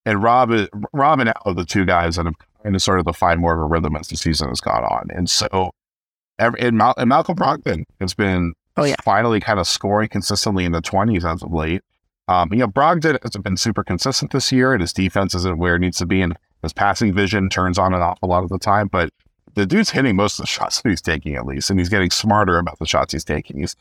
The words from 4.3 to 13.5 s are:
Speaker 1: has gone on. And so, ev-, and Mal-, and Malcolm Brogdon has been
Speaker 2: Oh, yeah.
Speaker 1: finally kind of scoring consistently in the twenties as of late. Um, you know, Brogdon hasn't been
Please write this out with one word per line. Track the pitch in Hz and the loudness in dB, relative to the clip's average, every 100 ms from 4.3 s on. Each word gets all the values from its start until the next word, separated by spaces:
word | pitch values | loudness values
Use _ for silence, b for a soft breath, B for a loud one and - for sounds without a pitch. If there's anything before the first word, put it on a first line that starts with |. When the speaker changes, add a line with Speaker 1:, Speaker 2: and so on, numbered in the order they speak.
| 78 73 | -2 -2
Speaker 1:
has | 62 | -4
gone | - 57 | -2 -2
on. | 58 55 50 | 0 -4 -4
And | 92 87 | -4 -2
so, | - - 95 92 - _ _ _ _ _ - | -2 0 -2 -2 -6 _ _ _ _ _ -2
ev-, | 113 - | -2 0
and | 123 113 | 0 4
Mal-, | 113 - | 4 2
and | 123 | 2
Malcolm | 143 165 170 | 2 2 0
Brogdon | 131 151 - 82 - - | 0 0 -2 -4 -6 -8
has | 92 | -6
been | - 101 92 85 85 _ - | -2 0 0 -2 -4 _ -2
Speaker 2:
Oh, | 147 | 0
yeah. | 135 | 0
Speaker 1:
finally | - 101 117 110 | 2 2 2 0
kind | - 104 | 0 0
of | 85 | 0
scoring | - 98 104 110 | -2 0 0 0
consistently | 107 - 101 - 98 | -4 -4 -2 -2 0
in | 87 | 0
the | 85 | -2
twenties | - 95 107 101 85 | -2 0 2 0 0
as | 82 | -4
of | 87 | -4
late. | 82 80 90 - _ _ _ - | -2 -2 -4 -6 _ _ _ 0
Um, | 90 85 | 0 2
you | 104 | 2
know, | 120 | 0
Brogdon | 98 151 175 156 135 | 2 2 4 2 0
hasn't | 113 101 | -4 -8
been | 95 | -4